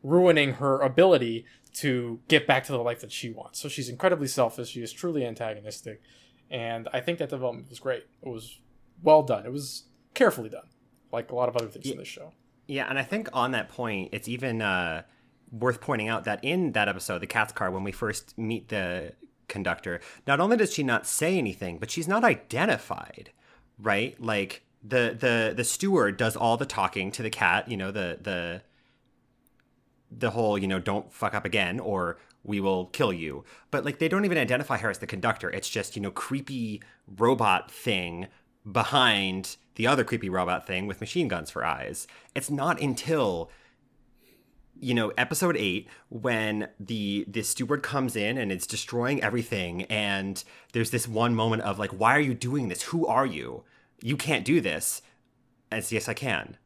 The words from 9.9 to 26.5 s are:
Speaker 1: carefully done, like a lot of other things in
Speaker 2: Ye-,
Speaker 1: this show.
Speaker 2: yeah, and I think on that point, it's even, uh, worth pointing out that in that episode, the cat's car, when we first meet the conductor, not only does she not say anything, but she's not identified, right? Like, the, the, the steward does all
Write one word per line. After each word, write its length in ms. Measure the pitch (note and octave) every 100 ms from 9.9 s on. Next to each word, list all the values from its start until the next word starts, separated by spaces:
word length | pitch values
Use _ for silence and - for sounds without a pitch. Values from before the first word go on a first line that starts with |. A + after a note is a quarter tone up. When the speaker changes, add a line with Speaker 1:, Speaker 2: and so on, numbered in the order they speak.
| _ _
Speaker 1:
carefully 380 | - A#3 D3 A2
done, 160 | - - _ _ _ _
like 200 | A#2 A#2
a 40 |
lot 140 | B2 B2
of 80 | A#2+
other 120 | A2+
things 180 | - C3+
in 60 |
Speaker 2:
Ye-, 60 | C3
Speaker 1:
this 100 | -
show. 240 | - D#3 _ _ _ -
Speaker 2:
yeah, 200 | C#3 B2
and 80 | C3+
I 60 |
think 240 | C3+ G#3 A3
on 200 | B2+ B2
that 180 | B2+ G#2
point, 400 | - A#2+ G2+ F#2
it's 160 | A2 -
even, 320 | A#2+ C3 A2+
uh, 420 | G#2+ F#2 F2 D#2+ - _ _ _ _
worth 300 | A2+ B2 A#2
pointing 280 | - B2+ G#2+
out 160 | A2+
that 180 | F2+ G#2
in 280 | C3 F3+ E3
that 160 | G#2+ G#2
episode, 300 | F#2+ - F2+
the 60 | G2
cat's 260 | A#2 G#2+
car, 180 | - F#2+
when 140 | F#2+
we 80 | G2
first 440 | - A2 G2+ - -
meet 320 | A2+ A2+ -
the 440 | G#2+ F#2 F2+ D#2 - - _ _
conductor, 520 | G2+ F2 E2+ - F2 - - -
not 140 | C#3
only 160 | F#3+ A#3
does 160 | G#3+
she 80 | -
not 240 | C3+ A#2 -
say 320 | - D#3 F#3+
anything, 400 | A#2 F#2 F#2+ E2+
but 120 | A2
she's 180 | - D#3+
not 160 | G3+
identified, 1040 | A#3 C#3+ - B2 F3 A2 - - G1+ - - _ _ - _ -
right? 400 | G#2+ G2+ B2 -
Like, 400 | A2+ G#2+ G2 - _ _
the, 340 | A2 B2+ A#2 A2+
the, 360 | B2+ A#2 A2 A2
the 80 |
steward 520 | A#2+ - G3 F#3 G#2 F#2+
does 200 | A2+ -
all 200 | A#2